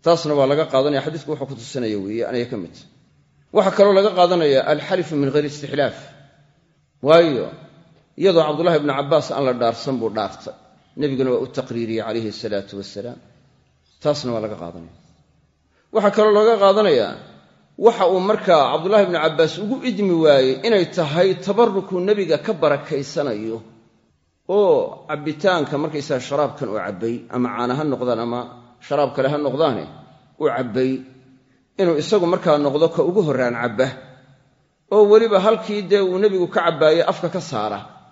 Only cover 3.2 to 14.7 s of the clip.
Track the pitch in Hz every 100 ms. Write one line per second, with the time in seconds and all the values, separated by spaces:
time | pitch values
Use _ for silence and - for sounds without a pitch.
3.2 | _ _ _ 202 190 190 202 196 202 180
4.2 | 175 180 151 135 - 151 147 185 160 151
5.2 | 139 147 147 143 139 139 135 - - -
6.2 | - _ _ _ _ _ _ _ 131 165
7.2 | 170 127 80 - - - _ _ _ -
8.2 | 190 165 151 151 170 156 147 135 143 156
9.2 | - - 135 123 117 113 - 131 113 107
10.2 | 98 - - - _ _ _ - 147 131
11.2 | 131 123 123 - 127 117 113 113 107 113
12.2 | 110 104 113 101 98 101 101 101 117 127
13.2 | _ _ _ _ _ _ _ _ 151 143
14.2 | 127 117 107 101 85